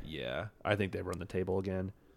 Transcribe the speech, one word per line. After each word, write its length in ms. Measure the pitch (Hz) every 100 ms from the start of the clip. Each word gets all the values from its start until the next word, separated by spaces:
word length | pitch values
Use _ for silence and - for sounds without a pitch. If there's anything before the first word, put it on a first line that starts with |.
Yeah, 420 | 78 76 62 69 110 -
I 120 | - 104
think 160 | 95
they 100 | 95
run 160 | 92 90
the 60 | 92
table 320 | 92 92 95
again. 340 | 95 92 95 - -